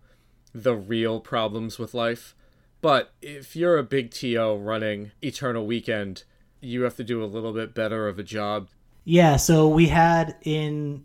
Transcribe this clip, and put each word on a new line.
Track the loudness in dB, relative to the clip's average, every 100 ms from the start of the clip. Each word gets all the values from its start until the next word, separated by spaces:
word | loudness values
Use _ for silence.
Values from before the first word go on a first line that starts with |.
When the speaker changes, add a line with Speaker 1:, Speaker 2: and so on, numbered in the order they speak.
| _ _ _ _ _
Speaker 1:
the | -4 -2
real | -2 -4 -2 -2 -4
problems | -6 -4 -4 -6 -10 -10
with | -10
life. | -4 -4 -6 -12 _ _ _ _ -4
But | 2 2 0 _
if | -16 -16 -14
you're | -2 2 2
a |
big | 2 -2 -4
T | -8 -4 0
O | 0 -2
running | -4 -4 -2 -4 -10 -10
Eternal | -10 -6 -6 -4 -4
Weekend, | -4 -2 -4 -4 -10 -18 _ _ _
you | -8 -4
have | -4 -4
to |
do | -6 -4
a | -4
little | -6 -6
bit | -6 -6
better | -4 -4 -2 -4
of | -6
a |
job. | -8 -6 -4 -4 -8 _ _ _
Speaker 2:
Yeah, | 2 6 6 6
so | 4 6 6
we | 6 6
had | 6 6 4 0 -4
in | -4 -2 -2 -4 -6 -8